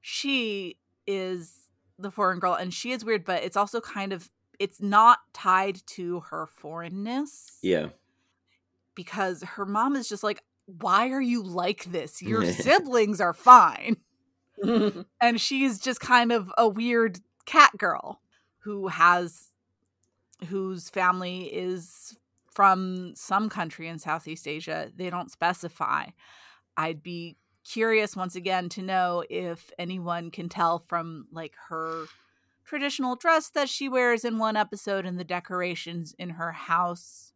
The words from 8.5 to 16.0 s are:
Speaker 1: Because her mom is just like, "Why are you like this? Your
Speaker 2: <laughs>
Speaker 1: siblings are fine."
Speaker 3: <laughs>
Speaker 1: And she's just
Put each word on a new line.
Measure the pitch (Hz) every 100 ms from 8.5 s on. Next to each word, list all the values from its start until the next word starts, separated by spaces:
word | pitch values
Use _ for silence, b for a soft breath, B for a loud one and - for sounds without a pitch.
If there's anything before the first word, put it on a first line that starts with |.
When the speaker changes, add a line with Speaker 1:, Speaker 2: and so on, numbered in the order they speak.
| _ _ _ _
Speaker 1:
Because | - 175 190 190 170
her | 175 -
mom | 196 208 247 277
is | 226
just | 208
like, | 214 208 _ _ -
"Why | 175 196 190 247
are | 269
you | 254 240
like | 190 175 180 208
this? | 180 175 151 -
Your | 190 220
Speaker 2:
<laughs> | 180
Speaker 1:
siblings | 180 233 349 311 247 208 202
are | 180
fine." | 170 - 247 175 117 - 226 _ _ _ _ _ -
Speaker 3:
<laughs> | 202 233 208 202 196 _
Speaker 1:
And | 240 233
she's | - 269 269 196
just | 262 240